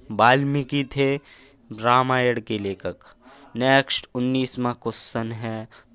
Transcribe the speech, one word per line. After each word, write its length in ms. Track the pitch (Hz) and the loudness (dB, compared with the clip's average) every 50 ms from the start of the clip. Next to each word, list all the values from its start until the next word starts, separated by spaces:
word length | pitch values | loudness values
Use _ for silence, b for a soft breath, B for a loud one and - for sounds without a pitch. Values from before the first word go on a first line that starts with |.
| - - 110 | -16 -10 0
वाल्मीकि 720 | 101 110 120 127 139 139 139 139 143 135 - 143 143 139 123 - | 4 4 6 6 4 2 0 -2 -2 -2 -2 -2 -4 -4 -4 -2
थे 180 | 139 139 135 139 143 B B B B B B B B B - | -2 0 0 0 -2 B B B B B B B B B -18
रामायण 720 | 110 104 110 120 123 127 127 131 127 127 123 123 120 117 | -12 -4 0 2 4 4 4 2 0 0 2 0 0 -2
के 180 | 107 - 113 107 | -4 -6 -6 -4
लेखक। 380 | 101 98 95 - - 92 87 - - - - _ B B B B B B B | -4 -6 -6 -6 -8 -10 -10 -10 -16 -20 -20 _ B B B B B B B
नेक्स्ट 540 | 113 123 131 135 135 131 - - - - - - | -2 2 4 4 4 4 4 0 0 0 -2 -6
उन्नीसवाँ 600 | 123 123 127 131 131 131 127 - - 123 120 120 | -4 -4 -2 0 0 0 -2 -2 -2 -2 -4 -4
क्वेश्चन 580 | - - 113 110 - - - - 120 113 113 113 | -4 -6 -4 -4 -4 -4 -4 -4 -4 -6 -6 -8
है, 340 | 110 117 113 110 110 110 - B B B B _ | -8 -8 -8 -8 -8 -10 -14 B B B B _